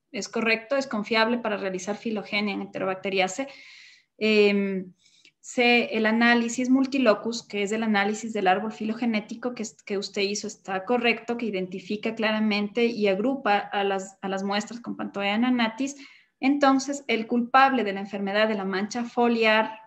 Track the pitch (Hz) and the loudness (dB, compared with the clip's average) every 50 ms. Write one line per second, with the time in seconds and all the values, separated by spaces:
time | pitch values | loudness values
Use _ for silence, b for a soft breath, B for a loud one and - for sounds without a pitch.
0 | _ _ - 202 190 - - 233 226 226 220 220 220 - 277 269 - - - 214 | _ _ -10 -10 -8 -6 -4 -2 0 0 0 0 -2 -2 -2 -2 -2 -2 -4 -4
1 | 202 - 233 220 220 233 240 240 - 220 208 190 196 190 185 185 185 208 202 - | -2 0 2 2 2 2 0 -2 -2 -4 -4 -4 -4 -4 -6 -6 -6 -6 -6 -6
2 | - 233 214 202 185 - 214 202 208 202 196 196 196 196 - - 190 190 185 185 | -6 -6 -6 -6 -6 -4 -4 -2 -2 -2 -4 -6 -8 -8 -8 -6 -4 -4 -4 -4
3 | - 196 190 190 185 190 - - 269 269 B B B B B B B B B B | -4 -2 0 0 0 0 -2 -6 -8 -10 B B B B B B B B B B
4 | B B _ - 214 220 214 208 208 202 202 202 196 196 190 185 185 185 - b | B B _ -2 2 4 6 6 6 6 4 2 0 0 -2 -4 -6 -8 -14 b
5 | b b b b b b _ _ - - - 254 240 240 240 240 214 - - 220 | b b b b b b _ _ -20 -6 0 2 4 4 4 4 2 0 0 0
6 | 220 214 220 233 233 240 240 240 233 233 233 - 254 247 262 269 269 262 - 277 | 2 2 4 4 4 6 4 4 2 0 -2 -2 2 2 4 4 2 2 0 2
7 | 254 220 208 214 - 226 233 - - - - 202 202 196 214 220 226 220 208 196 | 4 4 4 2 0 -6 -6 -6 -8 -8 -6 -4 -2 -2 -2 -2 0 2 2 2
8 | 202 208 214 214 - 220 220 208 - 180 190 208 214 220 - - 214 214 214 - | 2 0 -2 -4 -6 -6 -4 2 4 4 4 4 0 -4 -6 -6 -6 -6 -4 -2
9 | 247 233 220 214 208 - 233 220 - 247 247 - 208 - - _ _ - 202 190 | -2 -2 -2 -2 -4 -6 -10 -8 -8 -8 -6 -8 -10 -10 -12 _ _ -8 -6 -6
10 | 202 - - 208 196 202 208 208 - 202 - - - - 196 190 190 - 247 240 | -6 -6 -4 -2 -2 -2 -2 -4 -8 -10 -12 -12 -8 -8 -6 -4 -2 -2 0 2
11 | 233 233 220 226 - - 240 240 240 214 202 190 185 185 190 190 - - 208 208 | 2 0 0 0 -4 -6 -6 -4 -4 -4 -4 -4 -4 -6 -8 -10 -8 -6 -6 -4
12 | - 226 226 233 214 220 214 214 214 214 202 208 208 202 - 240 240 233 233 214 | -4 -4 -4 -2 -2 0 0 0 0 0 0 0 -2 -2 0 0 0 0 0 0
13 | 208 202 190 190 208 262 277 - - 214 202 202 - - - 202 196 196 196 190 | 2 2 2 2 0 -2 -2 0 0 2 2 2 0 -2 -4 -2 0 0 -2 -2
14 | 190 - - _ - 190 190 190 196 202 202 208 214 - 226 233 - 214 202 202 | -6 -10 -12 _ -6 -6 -4 -4 -2 -2 -2 -2 -4 -6 -10 -12 -10 -10 -8 -8
15 | 220 208 - 202 202 202 208 220 240 254 247 240 233 220 220 - 269 277 B B | -8 -8 -6 -4 -2 -2 0 2 2 2 2 2 0 0 -2 -4 -6 -6 B B
16 | B B B B B B B - - 269 285 285 285 269 269 262 262 285 285 277 | B B B B B B B -2 0 0 2 4 6 4 4 4 2 -2 -6 -6
17 | - - 233 226 226 - 247 240 233 233 - 262 269 269 262 240 214 202 190 196 | -2 -2 -2 -2 0 0 0 0 2 4 6 6 6 6 4 2 0 -2 -4 -4
18 | 202 202 - 202 202 196 196 208 220 220 220 202 190 196 190 185 208 214 - 240 | -6 -8 -6 -4 -4 0 2 2 2 2 0 -2 -2 -2 -2 -2 -4 -4 -4 -6
19 | 240 233 - 247 240 240 240 226 220 220 214 220 220 - - - - | -8 -4 0 2 2 2 2 2 4 4 4 4 2 0 -4 -14 -20